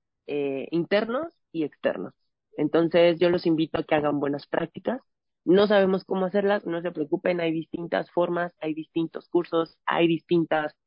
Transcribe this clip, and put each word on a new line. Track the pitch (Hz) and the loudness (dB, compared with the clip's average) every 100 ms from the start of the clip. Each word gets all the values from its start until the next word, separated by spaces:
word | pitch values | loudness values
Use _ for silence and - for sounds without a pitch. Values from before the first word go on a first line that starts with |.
| _ _ - | _ _ -8
eh, | 147 139 135 - | -4 -4 -6 -4
internos | 170 151 202 226 254 339 - _ | -4 0 0 0 -4 -8 -14 _
y | 165 | -6
externos. | 143 _ - - - - _ _ _ - | -6 _ -4 -4 -8 -16 _ _ _ -4
Entonces | 147 160 165 175 175 165 | 0 2 2 4 4 4
yo | 175 | 2
los | 175 175 | 2 0
invito | 160 160 165 | 0 0 -4
a | |
que | - | -2
hagan | 151 147 143 | 0 0 -2
buenas | 143 143 - | -2 -4 -4
prácticas. | - 247 190 208 254 _ _ _ _ | -6 -4 -8 -8 -8 _ _ _ _
No | - 190 208 | 4 4 6
sabemos | 202 190 185 | 4 4 0
cómo | - 190 185 | -2 -4 -2
hacerlas, | 202 196 202 - | 0 0 0 -2
no | 170 | -6
se | 170 | -6
preocupen, | - 147 170 185 175 | -6 -4 -2 -2 0
hay | 165 | 0
distintas | 160 151 - 170 190 165 | -2 -6 -10 -4 -4 -2
formas, | 175 175 175 175 - | -2 0 -2 -4 -6
hay | 156 | -8
distintos | 156 - 165 165 147 - | -8 -6 -4 -4 -6 -4
cursos, | 175 175 165 160 _ | -2 0 -2 -2 _
hay | - 165 170 | -2 2 2
distintas, | 160 - 170 156 156 151 - | 2 0 0 2 -2 -2 -6